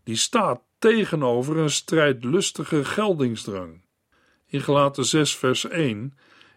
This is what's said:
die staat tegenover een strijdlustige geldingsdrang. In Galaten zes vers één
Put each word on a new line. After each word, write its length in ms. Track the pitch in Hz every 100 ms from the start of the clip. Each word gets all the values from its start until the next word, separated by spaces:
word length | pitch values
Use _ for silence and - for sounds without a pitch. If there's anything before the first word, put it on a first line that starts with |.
die 120 | - 113
staat 460 | - 233 185 - _ _
tegenover 760 | 226 226 190 160 127 120 135 160
een 120 | 156
strijdlustige 1160 | - - 160 147 123 120 175 185 - 156 156 135
geldingsdrang. 960 | - 214 165 127 110 - 98 87 82 _ _ _ _ _ _ _
In 160 | 143
Galaten 440 | 135 143 139 139 117
zes 300 | 156 143 -
vers 320 | 131 120 -
één 500 | 170 143 104 131 - _ _ _